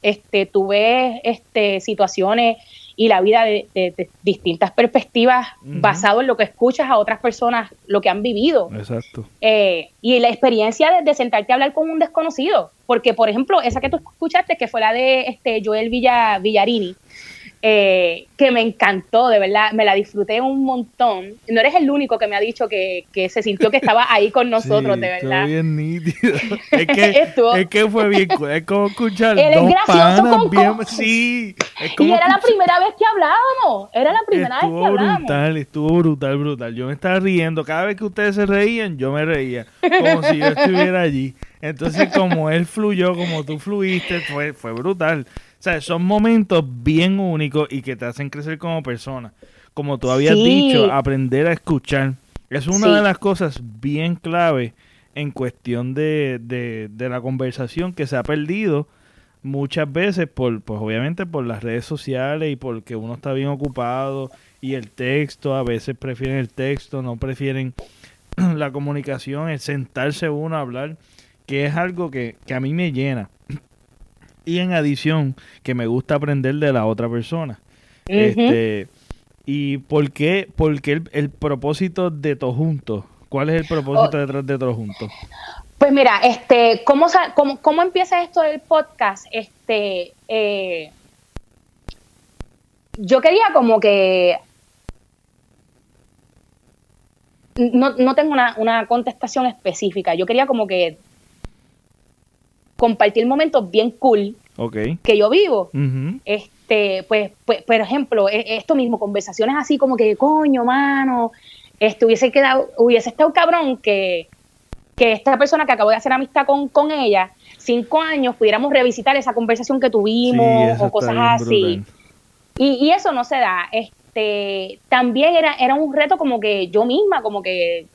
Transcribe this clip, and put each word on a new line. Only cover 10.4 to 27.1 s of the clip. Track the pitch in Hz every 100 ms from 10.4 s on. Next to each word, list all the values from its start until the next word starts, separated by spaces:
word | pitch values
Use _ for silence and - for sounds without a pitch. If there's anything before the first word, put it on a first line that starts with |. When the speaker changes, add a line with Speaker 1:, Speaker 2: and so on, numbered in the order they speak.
| 269 226 214 220 311
Speaker 1:
de, | 359
de | 302
sentarte | 294 240 214 208
a | 254
hablar | 277
con | 285 320
un | 320
desconocido. | 330 - 320 311 294 330 165 _ -
Porque, | 240 240
por | 220 226
ejemplo, | 208 269 381
esa | 240 254
que | 269
tú | 320
escuchaste, | - _ 330 349 359 339
que | 226
fue | 233
la | 220
de, | 233 262 262 254
este, | 233 - 220
Joel | 208 214 226
Villa-, | 247 247 240 226 202
Villarini, | 190 214 202 233 185 185 _ - - - - _
eh, | 220 214 196 185 175 165 - -
que | 277
me | 247
encantó, | 226 - - 190 - 226 247
de | 214
verdad, | 196 208 214
me | 220
la | 208
disfruté | 196 202 202 196 220
un | 262 269
montón. | 262 254 226 _ 240 190 190 226 -
No | 226
eres | 254 349
el | 277
único | 285 269 226
que | 214
me | 202
ha |
dicho | 220 233 226
que, | 208 190 180 -
que | - 185
se | -
sintió | 214 196 214
que | 262
estaba | 240 226 247
ahí | 226 208
con | 254 247
Speaker 2:
<laughs> |
Speaker 1:
nosotros, | 226 - 214 - 190
Speaker 2:
Sí, |
Speaker 1:
de | 185 180
Speaker 2:
estuvo | 165
Speaker 1:
verdad. | 185 170
Speaker 2:
bien | 160 160 151
nítido. | 156 170 160 - 240 139 226 202
<laughs> | -
Es | 285 170
que, | 269
Speaker 1:
<laughs> | 202